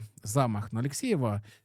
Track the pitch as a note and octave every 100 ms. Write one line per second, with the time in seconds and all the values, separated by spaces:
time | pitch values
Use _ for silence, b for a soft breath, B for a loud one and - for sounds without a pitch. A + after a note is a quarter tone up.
0 | G#2+ - G#2+ A#2+ B2+ G#2+ G#2 A2+ C#3 C#3
1 | C4 F#3 A#2+ G#2 B B